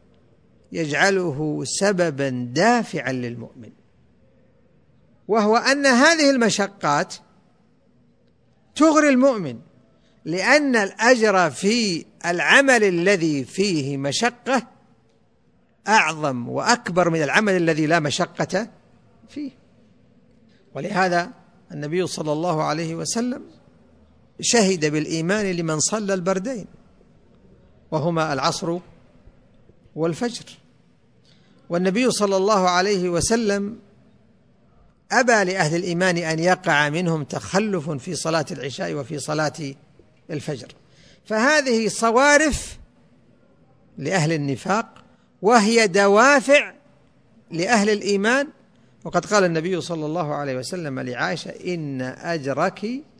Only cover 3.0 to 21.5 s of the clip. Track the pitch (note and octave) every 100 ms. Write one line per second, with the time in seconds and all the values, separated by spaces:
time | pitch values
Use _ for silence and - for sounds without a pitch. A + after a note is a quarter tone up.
3 | B2 C3 A#2+ A#2+ A2+ - G#2+ - _ _
4 | _ _ _ _ _ _ _ _ _ _
5 | _ _ - A3 G#3 A3+ A#3 C#4+ C#4 A#3+
6 | D4 E4 C#4+ C4+ A3+ - G3 - D#3+ C#3+
7 | F3+ - _ _ _ _ _ _ _ _
8 | _ _ _ _ _ _ _ - D#4 D4+
9 | D4+ C4 C4+ A3+ D#3 A#2 - _ _ _
10 | _ _ - F3+ G3 C#4+ C#4+ A#3 G3 -
11 | A3+ B3+ A3 F#3+ E3+ B2 G3 A#3+ G#3+ E3
12 | - _ E3+ F3 D3+ A#3 C#4 A#3+ G#3 E3+
13 | F3+ G3+ D#3+ C#3+ B2 - G3+ E3 C3+ C#3
14 | C#3 C3+ A#3 A#3+ - C4 - _ _ _
15 | _ _ _ _ _ _ _ _ - G#3+
16 | D#3+ D#3+ D3+ B2+ A#2+ B2+ C#3+ A#3+ - F3
17 | F3 D#3+ C#3+ D3 G#3+ F#3 E3 D#3 D3+ E3+
18 | D3 - F3 - E3+ F#3 A3 - _ _
19 | _ _ - - C#4+ - _ _ _ _
20 | _ _ _ _ _ _ _ C3+ D#3 F#3+
21 | F#3 F3 F3 - _